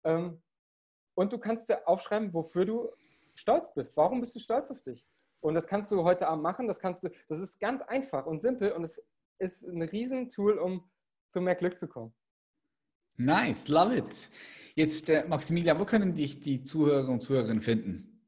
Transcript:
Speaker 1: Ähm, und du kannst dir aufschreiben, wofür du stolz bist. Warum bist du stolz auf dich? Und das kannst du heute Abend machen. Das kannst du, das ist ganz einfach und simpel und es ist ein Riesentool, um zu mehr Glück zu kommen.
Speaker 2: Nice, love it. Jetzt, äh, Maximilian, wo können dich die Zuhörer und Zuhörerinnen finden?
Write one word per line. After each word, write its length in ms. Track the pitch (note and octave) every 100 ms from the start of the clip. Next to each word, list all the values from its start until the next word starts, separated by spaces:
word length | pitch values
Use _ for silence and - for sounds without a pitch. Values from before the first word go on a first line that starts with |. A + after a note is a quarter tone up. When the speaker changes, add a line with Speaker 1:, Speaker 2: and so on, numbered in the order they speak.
Speaker 1:
Ähm, 380 | D#3+ E3 F3 E3+ _ _ _ _ _ _ _ -
und 160 | G3+
du 60 | A#3+
kannst 320 | G#3+ A3+ -
dir 180 | - -
aufschreiben, 460 | F#3 - G#3 G#3
wofür 320 | E3 D#3+ F3+ F#3+
du 240 | A3+ - - _ _ _
stolz 400 | - - D4+ -
bist. 220 | - B2 -
Warum 240 | E3+ B3
bist 160 | A#3+ A#3
du 40 |
stolz 320 | - B3+ C#4
auf 100 | C4
dich? 260 | - A#2+ _ _ _ _
Und 120 | D#3
das 140 | E3 D#3+
kannst 240 | G3+ G#3
du 120 | G3
heute 240 | E3+ F3+ D#3+
Abend 160 | D#3+
machen. 240 | D#3+ F#3 B3
Das 120 | -
kannst 240 | F#3+ F3
du, 60 | F3+ - _
das 100 | D#3
ist 200 | F#3+ -
ganz 220 | G#3 C4+
einfach 440 | - C4 C4 C3+ C#3
und 160 | D#3+
simpel 300 | A3+ B3+ G3+
und 120 | E3
es 220 | E3 - _ _ _ _
ist 260 | F#3 -
ein 180 | F#3 F3
Riesentool, 760 | E3 G#3 B3 C4 B3 - G3+ G#3
um 320 | F3+ F#3 - _ _ _ _
zu 120 | F3+
mehr 160 | F3+ F3+
Glück 220 | F3+ F3+
zu 100 | D#3+
kommen. 260 | B2 A2+ _ _ _ _ _ _ _ _ _ _ -
Speaker 2:
Nice, 500 | B2 F3+ A3+ A2 -
love 280 | D3+ G3 B3
it. 340 | - - - - - - - -
Jetzt, 340 | D#3 - -
äh, 140 | D#3 -
Maximilian, 520 | D3+ - E3+ E3+ D#3
wo 60 | G3+
können 280 | A3+ F#3+
dich 280 | D#3 C#3 -
die 220 | D3 B2+
Zuhörer 440 | - D#3 D3 C#3 C3
und 120 | B2
Zuhörerinnen 400 | - C3+ A2+ A2
finden? 540 | A#2 A2 F#2+ F2 - _